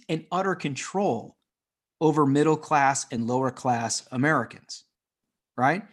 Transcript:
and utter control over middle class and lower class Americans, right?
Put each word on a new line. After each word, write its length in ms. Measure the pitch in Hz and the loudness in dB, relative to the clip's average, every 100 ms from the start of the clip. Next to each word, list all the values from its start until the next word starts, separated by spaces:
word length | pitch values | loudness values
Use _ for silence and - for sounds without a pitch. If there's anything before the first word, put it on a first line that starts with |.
| - | -6
and 160 | 160 - | -6 -4
utter 260 | 175 190 180 | -4 -2 -2
control 840 | 151 131 - 190 196 113 - _ _ _ _ _ _ - | -4 -6 -6 -2 -2 -2 -6 _ _ _ _ _ _ 0
over 240 | 156 151 143 | 2 4 4
middle 320 | 143 151 156 | 4 4 2
class 480 | - 151 139 139 - | 2 2 2 0 -4
and 160 | 123 117 | -6 -2
lower 240 | 127 131 | 0 -2
class 540 | 127 131 117 113 - - | -2 -2 -2 -2 -6 -6
Americans, 720 | 127 143 151 110 - - - _ _ _ _ _ _ _ - | -2 2 2 -2 -10 -18 -20 _ _ _ _ _ _ _ 0
right? 280 | 131 175 - | 0 0 -4